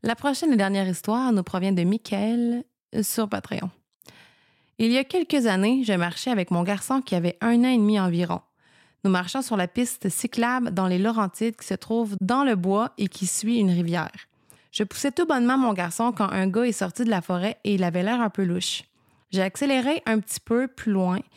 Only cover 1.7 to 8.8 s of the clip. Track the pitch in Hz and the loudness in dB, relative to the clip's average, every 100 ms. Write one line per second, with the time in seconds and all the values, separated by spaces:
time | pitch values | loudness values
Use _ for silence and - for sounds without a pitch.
1.7 | 185 175 214 - 196 208 240 240 233 - | 2 2 0 -2 -2 0 0 0 -2 -6
2.7 | _ _ - 208 - 214 202 - 185 190 | _ _ -4 -4 -2 -2 -4 -6 -8 -8
3.7 | - _ _ - - - _ _ _ _ | -12 _ _ -20 -20 -20 _ _ _ _
4.7 | _ 226 247 262 370 330 294 233 190 202 | _ 2 2 0 -2 0 2 2 2 2
5.7 | 262 233 185 175 - - 226 180 175 175 | 2 2 0 0 -4 -2 -2 0 0 0
6.7 | 202 - 269 262 180 175 170 226 233 247 | -2 -2 -2 0 0 0 -2 2 4 4
7.7 | 254 208 214 185 170 175 175 _ _ _ | 4 4 4 2 0 0 -4 _ _ _
8.7 | _ | _